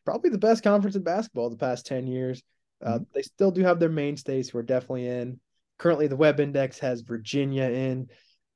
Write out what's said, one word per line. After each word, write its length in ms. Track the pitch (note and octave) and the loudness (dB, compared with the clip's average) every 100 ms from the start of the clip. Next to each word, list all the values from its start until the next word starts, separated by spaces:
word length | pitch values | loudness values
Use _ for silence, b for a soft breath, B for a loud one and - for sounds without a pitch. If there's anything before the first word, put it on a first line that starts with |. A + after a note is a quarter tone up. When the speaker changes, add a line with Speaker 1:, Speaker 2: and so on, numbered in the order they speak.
Speaker 1:
probably 260 | - A#3 F4 | -6 -2 0
the 80 | G3+ | 2
best 240 | G#3+ A3+ | 2 4
conference 320 | G#3 G3+ G3+ | 4 4 2
in 80 | G3 | -2
basketball 480 | E3 F#3+ A3+ A#2+ A#2+ | -2 -2 -4 -4 -4
the 60 | A2 | -2
past 280 | C3 B2 | -2 -2
ten 220 | - C3 B2+ | -4 -6 -4
years. 380 | B2+ B2+ B2+ _ _ _ _ | -4 -4 -6 _ _ _ _
Uh, 180 | A2+ A#2 | -4 -4
Speaker 2:
Mm-hmm. 40 | - | -4
Speaker 1:
they 100 | C#3 | -6
still 280 | - - G3 | -6 0 2
do 140 | F3+ | 4
have 160 | F#3 E3+ | 2 4
their 80 | E3 | 2
mainstays 600 | D#3 C#3+ D3 - C3+ B2 | 2 -2 -4 -4 -4 -4
who 80 | A#2+ | -6
are 40 | |
definitely 460 | A#2 B2+ B2+ C3 B2 | -2 -2 -2 -6 -4
in. 320 | B2 B2+ B2+ _ _ _ - | -4 -6 -10 _ _ _ -2
Currently, 260 | E3+ D3+ D3+ | 0 2 2
the 80 | C3+ | 4
Webb 220 | D3+ C#3+ | 4 4
Index 400 | C#3+ C#3 C3+ - | 2 0 -2 -4
has 220 | C3 A#2+ | -4 -4
Virginia 640 | A#2 A#2 G#2+ C#3 C#3 C3+ | -6 -10 -4 -2 0 0
in. 420 | C3 B2 C3 C3 C3 b b b _ | 0 0 -2 -2 -6 b b b _